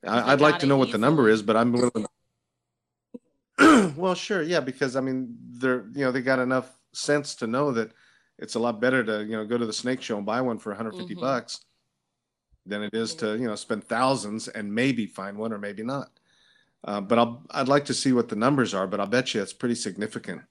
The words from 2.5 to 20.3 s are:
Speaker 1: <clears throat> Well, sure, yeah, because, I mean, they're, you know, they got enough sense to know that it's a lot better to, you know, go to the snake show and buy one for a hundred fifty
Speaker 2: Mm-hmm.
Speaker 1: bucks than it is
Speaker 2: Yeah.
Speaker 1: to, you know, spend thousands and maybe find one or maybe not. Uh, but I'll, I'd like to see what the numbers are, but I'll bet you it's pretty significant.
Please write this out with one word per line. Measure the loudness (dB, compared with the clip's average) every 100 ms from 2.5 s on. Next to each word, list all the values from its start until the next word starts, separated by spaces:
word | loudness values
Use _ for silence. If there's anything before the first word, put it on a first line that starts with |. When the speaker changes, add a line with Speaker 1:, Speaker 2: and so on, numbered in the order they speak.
| _ _ _ _ _ _ -20 _ _ _ 6
Speaker 1:
<clears throat> | 8 8 6 0
Well, | 0 0
sure, | -2 -2
yeah, | 0 0
because, | -2 -2 -2 -2
I |
mean, | -2 -4 -6 -12
they're, | -16 -2 0 0 -2
you | -2 0
know, |
they | 0
got | 0 0
enough | 2 0 -2 _ _
sense | -10 0 0 0 -8
to | -4
know | -2 0
that | 0 -4 _ _ _ _ _
it's | -8 -4
a |
lot | -2 0
better | 0 2
to, | 0 -2
you | -4
know, | -6 -4
go | -2
to | -2
the |
snake | -4 -4 -6
show | -4 -6
and | -2
buy | -2
one | -2 -4
for | -8
a | -8
hundred | -8 -8
fifty | -10 -6
Speaker 2:
Mm-hmm. | -2
Speaker 1:
bucks | -4 -4 -16 _ _ _ _ _ _ _ _ _ _ -10
than | -6
it | -4
is | -4 -6 -4
Speaker 2:
Yeah. |
Speaker 1:
to, | -4 -2
you | -4
know, | -6
spend | -6 -6
thousands | -4 0 2 0 -4 -8 -10
and | -10 -6
maybe | 0 0 0 -4
find | -6 -12 -8
one | -8
or | -6
maybe | -10 -8
not. | -8 -8 -8 _ _ _ _ _ _ _
Uh, | -6 -6
but | 0 2
I'll, | 2 -2 -10
I'd | -4 2
like | 2 2
to | -2
see | 2
what | 2 2
the | 2
numbers | 2 4 2
are, | 0 -2
but | -2
I'll | 0
bet | 0 0
you | -2
it's | -4
pretty | -4 -2 -2
significant. | -4 -6 -8 -8 -10